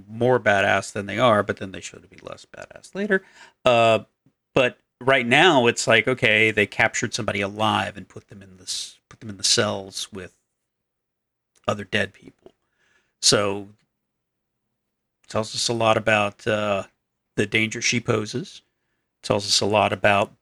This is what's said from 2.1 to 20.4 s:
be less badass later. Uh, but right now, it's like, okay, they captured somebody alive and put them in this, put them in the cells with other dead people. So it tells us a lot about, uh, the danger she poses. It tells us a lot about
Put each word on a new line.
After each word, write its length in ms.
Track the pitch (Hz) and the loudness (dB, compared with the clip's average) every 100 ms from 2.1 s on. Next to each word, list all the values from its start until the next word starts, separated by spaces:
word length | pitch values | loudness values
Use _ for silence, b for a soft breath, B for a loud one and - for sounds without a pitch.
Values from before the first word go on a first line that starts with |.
be 80 | - | -20
less 240 | - - - | -18 -18 -20
badass 400 | - - - - | -20 -20 -20 -16
later. 300 | 185 202 190 b b b b | -8 -2 -2 b b b b
Uh, 360 | - 117 113 110 - _ _ _ _ | 2 4 4 2 -2 _ _ _ _
but 240 | - 123 - _ _ | 0 0 -2 _ _
right 260 | 123 135 120 | 2 2 4
now, 400 | 139 180 143 120 | 4 6 6 4
it's 200 | - - | 0 2
like, 200 | 113 127 | 2 4
okay, 440 | 127 113 107 110 | 0 2 4 4
they 160 | 107 101 | 2 0
captured 480 | - 113 - 107 | 2 0 0 -6
somebody 260 | - 104 101 | -4 -4 -4
alive 560 | 98 104 107 104 98 101 | -4 -2 0 0 -4 -10
and 100 | 95 | -18
put 200 | 107 - | -20 -20
them 140 | 101 | -20
in 160 | 95 92 | -20 -20
this, 400 | 90 - - - _ | -12 -10 -10 -16 _
put 120 | - | -18
them 100 | 113 | -16
in 80 | 98 | -6
the 60 | |
cells 680 | - - 107 101 98 - - | 0 2 2 -4 -8 -12 -12
with 220 | 98 90 _ _ _ _ _ _ _ _ _ _ _ _ _ - | -14 -16 _ _ _ _ _ _ _ _ _ _ _ _ _ -8
other 180 | 107 | -8
dead 280 | 101 107 98 | -6 -6 -6
people. 400 | - - _ - _ _ _ _ _ _ _ | -10 -20 _ -20 _ _ _ _ _ _ _
So 460 | - 113 101 101 98 104 _ _ _ _ _ _ _ _ _ _ _ _ _ _ | 0 2 0 -6 -12 _ _ _ _ _ _ _ _ _ _ _ _ _ _ _
it 60 | _ | _
tells 240 | 110 110 | -8 -6
us 140 | 117 - | -6 -4
a 40 | |
lot 220 | 117 113 110 | 0 2 2
about, 500 | 107 107 101 - 117 | 2 0 0 -4 -4
uh, 380 | 107 104 98 - _ _ _ _ - | -2 -2 -4 -6 _ _ _ _ -6
the 100 | 104 | -2
danger 340 | 113 110 117 | 0 -2 -4
she 200 | - 120 | -4 -2
poses. 640 | - 113 107 123 190 - _ _ _ _ _ _ | -2 -4 -4 -8 -10 -18 _ _ _ _ _ _
It 40 | - | -2
tells 200 | 107 101 | -2 0
us 140 | - | -2
a 60 | 101 | 0
lot 260 | 104 101 | 2 0
about 400 | 104 104 101 107 _ | 2 2 2 0 _